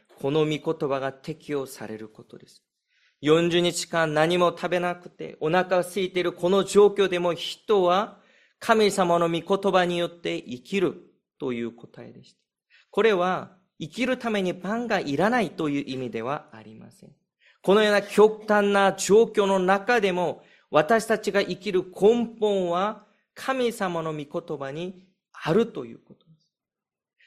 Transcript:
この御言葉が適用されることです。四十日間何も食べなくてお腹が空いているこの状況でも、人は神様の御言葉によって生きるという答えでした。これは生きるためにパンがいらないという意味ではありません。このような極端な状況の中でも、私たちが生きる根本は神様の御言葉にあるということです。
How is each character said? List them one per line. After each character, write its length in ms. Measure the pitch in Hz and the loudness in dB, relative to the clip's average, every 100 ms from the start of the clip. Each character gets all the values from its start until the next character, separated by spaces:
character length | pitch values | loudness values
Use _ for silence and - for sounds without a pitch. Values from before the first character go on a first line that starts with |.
| _ - | _ -8
こ 120 | 139 | -2
の 160 | 156 151 | 0 0
御 0 | |
言 420 | 147 160 156 147 | -2 -4 -4 -4
葉 100 | 135 | -4
が 140 | 135 | -6
適 400 | 135 - 151 - | -10 -14 -14 -8
用 140 | 143 127 | -8 -8
さ 200 | - 107 | -12 -14
れ 120 | 110 | -14
る 100 | 110 | -16
こ 160 | _ | _
と 140 | - - | -20 -20
で 100 | - | -20
す。 140 | _ _ _ _ _ _ _ | _ _ _ _ _ _ _
四 300 | 143 160 170 | 2 4 4
十 100 | 175 | 2
日 240 | 175 170 | 0 -2
間 300 | - 170 160 | -4 -2 0
何 240 | 151 160 180 | 2 2 2
も 100 | 175 | 2
食 220 | 170 180 | 0 -4
べ 100 | 180 | -2
な 160 | 175 175 | -4 -8
く 140 | - | -14
て 260 | - 156 - | -16 -16 -6
お 100 | 156 | -2
腹 140 | 180 | 0
が 140 | 185 185 | 2 0
空 240 | 175 208 | -2 -4
い 60 | 185 | -4
て 100 | 180 | -2
い 20 | |
る 100 | 175 | -4
こ 160 | 170 175 | -2 0
の 160 | 196 | 0
状 220 | 185 196 208 | 2 6 6
況 220 | 202 190 | 4 0
で 100 | 175 | 0
も、 160 | 175 | -2
人 480 | 165 - - - 208 | -4 -8 -10 0 2
は 360 | 180 185 208 - _ _ _ _ | 4 2 0 -8 _ _ _ _
神 320 | - 226 208 | 0 4 4
様 280 | 202 175 170 | 2 2 2
の 100 | 170 | 2
御 120 | 165 | -2
言 320 | 165 196 196 | -2 -2 0
葉 120 | 185 | 0
に 140 | 180 175 | 0 -2
よ 80 | 170 | -4
っ 40 | |
て 300 | 170 165 170 | -6 -8 -8
生 220 | - 123 | -10 -14
き 180 | - 196 | -6 -2
る 320 | 170 - - _ _ - | -2 -4 -16 _ _ -10
と 140 | 139 | -6
い 100 | 120 | -6
う 80 | 117 | -8
答 360 | - - - 117 | -10 -20 -20 -20
え 40 | |
で 120 | 117 | -20
し 100 | 123 | -20
た。 60 | _ _ _ _ _ _ | _ _ _ _ _ _
こ 120 | - | 0
れ 100 | 220 | 2
は 460 | 190 180 175 - _ _ - | 2 0 -2 -8 _ _ -16
生 100 | 156 | -12
き 180 | 220 254 | -4 -2
る 100 | 254 | -2
た 140 | 247 | -2
め 100 | 214 | -2
に 140 | 185 | -2
パ 220 | 180 185 226 | -4 -6 -6
ン 100 | 240 | -2
が 140 | 202 | -4
い 180 | 143 139 | -2 0
ら 100 | 196 | 0
な 140 | 247 | 0
い 80 | 180 | -4
と 180 | - 156 | -4 -4
い 140 | 143 | -4
う 20 | - | -6
意 120 | 131 | -8
味 120 | 127 | -8
で 120 | 110 | -8
は 260 | 117 147 - | -8 -8 -10
あ 100 | 110 | -20
り 120 | 107 | -20
ま 160 | 110 120 | -20 -20
せ 160 | _ - | _ -20
ん。 80 | _ _ _ _ _ | _ _ _ _ _
こ 140 | - | 2
の 80 | 202 | 4
よ 80 | 214 | 4
う 20 | |
な 80 | 202 | 2
極 460 | 202 - 214 214 - | 0 6 6 4 0
端 200 | 208 202 | 2 2
な 260 | 202 196 | 4 2
状 300 | 190 - 208 | 2 2 4
況 200 | 226 220 | 4 2
の 140 | 196 196 | 0 2
中 420 | 185 196 196 247 | 2 2 2 2
で 120 | 196 | 2
も、 300 | 180 170 - _ _ - | 0 -2 -4 _ _ 0
私 340 | 147 - 226 | 2 4 2
た 140 | 214 214 | 2 -2
ち 120 | 214 | 0
が 140 | 190 | -2
生 120 | - 180 | -2 -4
き 140 | 208 | -2
る 120 | 185 | -2
根 520 | 180 - 196 240 233 - | -2 2 4 4 0 -2
本 300 | 208 196 180 | -2 0 0
は 340 | 170 202 226 _ _ _ | -2 -2 -6 _ _ _
神 360 | - - 262 240 | -14 -6 -2 -2
様 300 | 226 190 170 | -2 -4 -4
の 140 | 160 | -6
御 260 | 151 143 170 | -8 -8 -10
言 160 | 165 151 | -8 -10
葉 140 | 135 | -8
に 360 | 147 180 - _ _ _ | -8 -10 -12 _ _ _
あ 200 | - 151 | -10 0
る 140 | 185 233 | 0 0
と 180 | 156 | -4
い 80 | 120 | -14
う 60 | 113 | -16
こ 160 | _ | _
と 100 | - | -20
で 80 | _ _ | _ _
す。 60 | _ _ _ _ _ _ _ _ | _ _ _ _ _ _ _ _